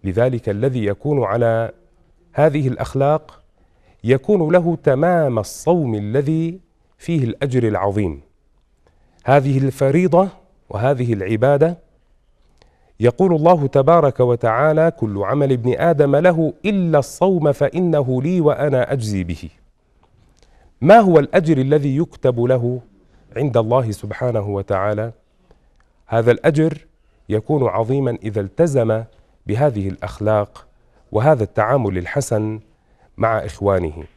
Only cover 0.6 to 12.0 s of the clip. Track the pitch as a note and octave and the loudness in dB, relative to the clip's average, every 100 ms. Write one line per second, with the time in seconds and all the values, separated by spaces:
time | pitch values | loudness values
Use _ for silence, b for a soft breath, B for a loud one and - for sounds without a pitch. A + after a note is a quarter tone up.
0.6 | B2+ B2+ G2+ G2+ D3 D3 G#2+ A2+ A#2 A2+ | -2 -2 -4 -4 -4 -2 -2 0 0 0
1.6 | A2+ - _ _ _ _ _ - D3+ D3 | -4 -10 _ _ _ _ _ 0 0 0
2.6 | C3 - - C3+ C#3 D#3 - - _ _ | -4 -4 -6 -2 0 0 -4 -20 _ _
3.6 | _ _ _ _ A2 C3 - G#3 D#3 F3+ | _ _ _ _ 0 0 2 0 4 2
4.6 | E3+ E3 - C3 E3 F3 D3 A#2 G2+ - | 2 0 0 2 2 2 0 -2 -4 -6
5.6 | - F3 C#3 G#2+ G2+ B2 C#3 D#3+ E3 F#3 | 0 0 0 -4 -2 -2 -2 -2 -4 -8
6.6 | _ _ _ _ - E3 A#2+ - C#3+ B2 | _ _ _ _ -4 -2 -2 -4 -2 0
7.6 | A#2 G2+ G2 G2 F#2+ C#2+ _ _ _ _ | 0 -2 -2 -2 -4 -6 _ _ _ _
8.6 | _ _ _ _ _ _ - C#3+ C#3 C3+ | _ _ _ _ _ _ 2 2 2 -2
9.6 | C3+ - C3+ D#3 F3+ E3+ F#3+ - _ _ | -2 -2 0 2 2 2 0 -4 _ _
10.6 | _ G2+ B2+ C3+ A#2+ G#2+ F#2+ A2 B2+ C#3+ | _ -4 -2 -2 -2 -4 -2 0 0 2
11.6 | D#3+ F3 _ _ | 0 -2 _ _